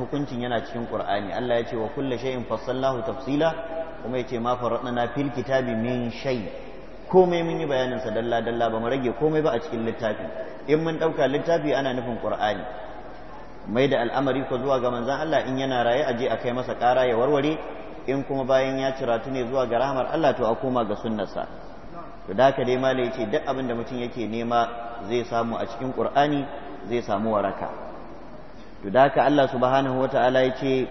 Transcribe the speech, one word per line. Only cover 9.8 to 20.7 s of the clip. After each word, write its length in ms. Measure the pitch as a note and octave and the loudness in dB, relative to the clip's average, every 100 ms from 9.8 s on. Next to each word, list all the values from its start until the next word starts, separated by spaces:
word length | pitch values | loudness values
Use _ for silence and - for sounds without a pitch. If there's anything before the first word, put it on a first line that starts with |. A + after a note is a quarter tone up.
| A2+ | -2
littafi. 400 | G#2+ A2+ G#2+ - - - - - | -2 -2 -2 -6 -8 -10 -8 2
In 160 | D3+ | 2
mun 160 | E3 D#3+ | 2 0
dauka 240 | D#3+ D3+ | 0 2
littafi 480 | C3+ C#3+ D3+ E3 D3+ | 2 2 2 2 2
ana 200 | C3+ C3+ B2+ | 2 0 -2
nufin 240 | B2 G#2+ | -4 -4
Qur'ani. 440 | G#2 G#2 G#2 G2+ - - - - - - - - - - - | -4 0 0 0 -4 -10 -12 -12 -14 -14 -14 -14 -14 -14 -4
Mai 160 | A2 C3+ | 2 2
da 140 | A#2+ | 2
al'amari 400 | A#2+ C3 C#3 C3 C3+ | 0 0 0 0 -2
ko 100 | B2+ | -2
zuwa 200 | C3+ C3 | 0 0
ga 120 | B2 | 0
manzon 240 | A#2+ A#2 C#3 | -2 -2 -2
Allah, 240 | D#3+ C#3+ A#2+ | 0 0 0
in 80 | C3 | -2
yana 260 | C3+ B2+ | 0 2
raye 200 | A#2 B2 | 4 2
a 100 | C#3+ | 2
je 140 | A#2 B2 | 0 0
a 80 | A2 | 0
kai 160 | B2+ | -2
masa 240 | B2 B2 A2 | -2 -2 2
ƙara 320 | A#2+ B2+ B2+ | 4 4 4
ya 80 | A2+ | 4
warware, 420 | C3 D3 C#3+ D#3 - - - - - | 4 4 2 0 -4 -10 -12 -10 -2
in 160 | C#3 | -2
kuma 200 | C3+ C#3 B2+ | -2 -2 2
bayan 340 | C3+ C3+ C3+ | 4 4 0
ya 120 | C3+ - | -2 0
ciratu 340 | B2+ A2+ C3+ | 0 0 0
ne 140 | C3 A#2 | -4 0
zuwa 200 | C3+ B2 | 0 2
ga 100 | A#2 | 2
rahmar 280 | C3+ C3+ B2 | 2 0 0
Allah, 220 | D#3+ D3+ | 2 2
to 120 | A#2+ A2 | 4 2
a 100 | A#2 | 2
koma 280 | C3 | 0